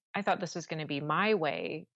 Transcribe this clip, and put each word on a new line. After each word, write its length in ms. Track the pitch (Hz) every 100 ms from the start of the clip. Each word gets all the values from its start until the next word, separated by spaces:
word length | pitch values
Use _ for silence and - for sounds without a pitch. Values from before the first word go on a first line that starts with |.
| _ 196
I 60 |
thought 180 | 202 190
this 160 | 180 -
was 120 | -
gonna 180 | 160 151
be 160 | 143
my 320 | 147 156 208 214
way 520 | 151 82 85 156 175